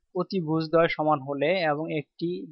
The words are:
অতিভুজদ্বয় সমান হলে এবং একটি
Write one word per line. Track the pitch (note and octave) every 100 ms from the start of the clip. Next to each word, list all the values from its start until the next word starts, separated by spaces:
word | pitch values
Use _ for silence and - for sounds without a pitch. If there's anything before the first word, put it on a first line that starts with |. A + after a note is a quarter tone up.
| _ F#3
অতিভুজদ্বয় | F3 G3 D#3 D#3+ D#3+ E3 E3 -
সমান | D#3 D3 C3+
হলে | C#3+ C#3+ F#3 D#3+
এবং | D3 D#3+ D#3
একটি | - - E3+ F#3 E3